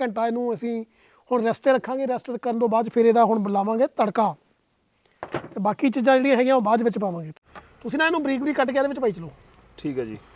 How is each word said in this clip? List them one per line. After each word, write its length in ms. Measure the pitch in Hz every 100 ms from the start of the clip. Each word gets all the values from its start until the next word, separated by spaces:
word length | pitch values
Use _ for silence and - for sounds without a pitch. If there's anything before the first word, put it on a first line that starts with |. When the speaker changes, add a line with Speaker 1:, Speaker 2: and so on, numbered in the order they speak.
Speaker 1:
ਘੰਟਾ 240 | 254 214 233
ਇਹਨੂੰ 280 | 233 240
ਅਸੀਂ 300 | 220 233 233 220 _ _ _ -
ਹੁਣ 120 | 247
ਰੈਸਟ 200 | 226 220
ਤੇ 80 | 277
ਰੱਖਾਂਗੇ। 340 | 262 - 262 269
ਰੈਸਟ 240 | 247 -
ਕਰਨ 280 | 240 247 233
ਤੋਂ 100 | 233
ਬਾਅਦ 200 | 220 226
ਫਿਰ 180 | 240 226
ਇਹਦਾ 180 | 226
ਹੁਣ 140 | 220 220
ਬੁਲਾਵਾਂਗੇ 480 | 202 202 202 226 285
ਤੜਕਾ। 500 | - 214 233 208 147 _ _ _ _ _ _ _ _ -
ਤੇ 280 | - - 233
ਬਾਕੀ 300 | 202 - 277
ਚੀਜ਼ਾਂ 260 | 262 247 262
ਜਿਹੜੀਆਂ 200 | 269 247
ਹੈਗੀਆਂ 180 | 254
ਉਹ 60 | 262
ਬਾਅਦ 220 | 208 226
ਵਿੱਚ 160 | 233 202
ਪਾਵਾਂਗੇ। 340 | 196 170 156 - _ - - _
ਤੁਸੀਂ 160 | 233 285
ਨਾ 80 | 320
ਇਹਨੂੰ 160 | 330
ਬਰੀਕ 180 | 277 269
ਬਰੀਕ 160 | 285 294
ਕੱਟ 140 | 262
ਕੇ 80 | 269
ਇਹਦੇ 100 | 277
ਵਿੱਚ 120 | 277
ਪਾਈ 120 | 247
ਚਲੋ। 200 | 160 160 - _ _ _ -
Speaker 2:
ਠੀਕ 200 | 156 131
ਹੈ 60 |
ਜੀ। 140 | 113 104 -